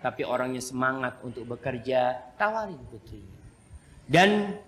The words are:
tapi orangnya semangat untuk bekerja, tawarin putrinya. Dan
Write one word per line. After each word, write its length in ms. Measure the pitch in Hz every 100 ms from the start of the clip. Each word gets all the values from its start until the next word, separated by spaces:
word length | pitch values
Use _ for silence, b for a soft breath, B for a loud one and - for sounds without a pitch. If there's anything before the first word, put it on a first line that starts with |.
tapi 240 | 123 151 -
orangnya 320 | 123 127 127
semangat 640 | 123 127 131 135 127 -
untuk 240 | 127 113 120 120
bekerja, 800 | 135 123 127 127 123 127 - -
tawarin 420 | 208 220 208 143 113
putrinya. 480 | 110 - 107 95 - - - - - - -
Dan 560 | - 160 202 208 202 -